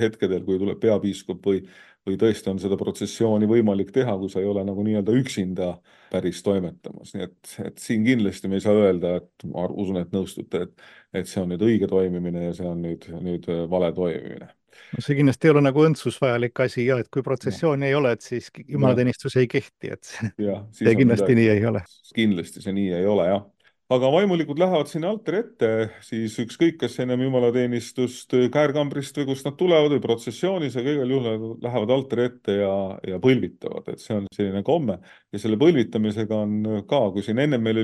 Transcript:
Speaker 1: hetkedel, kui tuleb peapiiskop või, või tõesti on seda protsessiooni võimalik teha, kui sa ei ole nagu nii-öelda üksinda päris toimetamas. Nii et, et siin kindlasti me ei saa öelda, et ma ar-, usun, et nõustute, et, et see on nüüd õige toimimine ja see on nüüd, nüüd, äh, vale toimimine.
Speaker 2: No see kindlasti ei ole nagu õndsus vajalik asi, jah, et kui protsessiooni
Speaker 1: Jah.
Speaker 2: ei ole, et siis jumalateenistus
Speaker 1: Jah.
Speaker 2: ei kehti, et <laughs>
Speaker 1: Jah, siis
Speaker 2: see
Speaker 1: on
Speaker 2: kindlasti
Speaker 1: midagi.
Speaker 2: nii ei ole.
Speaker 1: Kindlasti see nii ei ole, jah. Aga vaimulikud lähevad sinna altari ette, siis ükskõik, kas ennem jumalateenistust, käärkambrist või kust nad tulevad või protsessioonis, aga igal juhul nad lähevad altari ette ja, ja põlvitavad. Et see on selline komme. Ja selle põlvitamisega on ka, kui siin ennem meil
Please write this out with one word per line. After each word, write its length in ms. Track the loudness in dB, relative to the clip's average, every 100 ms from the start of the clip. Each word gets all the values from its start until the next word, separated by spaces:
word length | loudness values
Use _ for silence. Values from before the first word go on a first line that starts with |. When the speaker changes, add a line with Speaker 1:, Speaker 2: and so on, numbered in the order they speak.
Speaker 1:
hetkedel, 440 | -4 0 -2 -2 -2
kui 100 | -2
tuleb 180 | -2 0
peapiiskop 640 | 0 2 0 -6 -8 -4
või, 200 | -2 -2 -4 -20 -20 _ -6
või 80 | 0
tõesti 260 | 0 0 -4
on 80 | -4
seda 140 | -2 -2
protsessiooni 720 | -2 -6 -8 -2 0 2 4
võimalik 380 | 4 4 2 0
teha, 220 | -2 -2 -2
kui 100 | -4
sa 80 | -4
ei 80 | -2
ole 160 | -2
nagu 200 | -4 -4 -2
nii-öelda 280 | 0 2 2
üksinda 540 | 0 -4 -4 -4 -6 -6 _ _ _
päris 260 | -4 -4 -2 -2
toimetamas. 640 | 0 -2 -10 -16 -18 -14 -12
Nii 80 | -12
et, 300 | -14 -18 -12 -12
et 160 | -10
siin 220 | -4 0 2
kindlasti 400 | 2 0 -2 -4
me 140 | -2
ei 20 |
saa 140 | 2 4
öelda, 380 | 4 2 0 -4
et 280 | -6 _ -10
ma 140 | -6 -4
ar-, 80 |
usun, 240 | -4 -4 -4
et 160 | -4
nõustute, 460 | -4 -4 -8 -6 -6 -6
et, 180 | _ -20 -20 _ -8
et 40 | -6
see 160 | -4
on 80 | -4
nüüd 140 | 0 2
õige 220 | 2 2
toimimine 540 | 2 0 -2 -4 -4
ja 100 | -6
see 140 | -6 -6
on 80 | -6 -6
nüüd, 220 | -8 -12 -10
nüüd, 320 | -6 -6 -4
äh, 140 | -4 -2
vale 200 | 0 0 0
toimimine. 540 | -4 -4 -10 -14 -18 _ _ -20 -12
Speaker 2:
No 80 | -8
see 140 | -2 2
kindlasti 300 | 2 4 4
ei 60 | 6
ole 80 | 4
nagu 160 | 4 4
õndsus 320 | 2 -4 -2
vajalik 380 | 0 0 -2 0
asi, 220 | 0 0 0
jah, 140 | 0
et 80 | -2
kui 140 | -4 -4
protsessiooni 640 | -4 -4 -2 0 0 0
Speaker 1:
Jah. 20 |
Speaker 2:
ei 80 | 2
ole, 160 | 2
et 80 | 0
siis 280 | -4 -8 -8 -16
jumalateenistus 720 | -8 2 2 4 2 -2 -2
Speaker 1:
Jah. 80 | 2
Speaker 2:
ei 80 | 2
kehti, 400 | 0 -4 _ -12
et 240 | -12 -14 -10 -8
<laughs> 200 | -4 -4
Speaker 1:
Jah, 160 | -6 -10
siis 140 | 0
Speaker 2:
see 100 | 4
Speaker 1:
on 80 | 6
Speaker 2:
kindlasti 300 | 6 4 4
Speaker 1:
midagi. 100 | 6
Speaker 2:
nii 100 | 6 4
ei 100 | 2
ole. 100 | -2 -6 _ _
Speaker 1:
Kindlasti 480 | -2 0 0 -4 -10
see 140 | -6 -2
nii 140 | -2 0
ei 100 | 2
ole, 160 | 2 2
jah. 120 | 0 -4 _ _ _ -2
Aga 180 | 0 4
vaimulikud 480 | 4 2 0 -2 0
lähevad 300 | 2 2 -2
sinna 220 | -4 -4
altari 240 | -4 -4 -4
ette, 220 | -4 0 0 2 -2 -6
siis 300 | -8 -6 -4 -4
ükskõik, 320 | -8 0 0 2
kas 160 | -4 -4
ennem 220 | -2 0
jumalateenistust, 1120 | 0 2 2 2 0 -2 -6 -4 -4 -6 -2 2 2
käärkambrist 640 | 2 2 0 -2 -4 -6 -6
või 60 | -4
kust 160 | -4 -6
nad 80 |
tulevad 380 | 0 4 4 4
või 80 | 2
protsessioonis, 720 | 2 -2 -4 -4 -2 -2 -2 -4
aga 140 | -2 -2
igal 160 | 0
juhul 140 | 0 -2
nad 160 | -4 -6 -8
lähevad 300 | -4 -2 2
altari 300 | 0 0 0 -2
ette 300 | -2 -2 0
ja, 120 | 2 0 -4 -8 -8
ja 140 | 0
põlvitavad. 640 | 2 2 0 -6 -10 -10 -10
Et 100 | -12
see 140 | -6 -4
on 80 | -4
selline 300 | -4 -2 -2 0
komme. 300 | 0 0 -6 -10 -20 _
Ja 80 | -6
selle 160 | -2 4
põlvitamisega 800 | 6 4 2 0 0 -2 -2 -2
on 160 | -2 -2 -2 -4 0
ka, 80 | 0 0
kui 80 | -2
siin 160 | -2 0
ennem 180 | 0 0
meil 160 | 0 0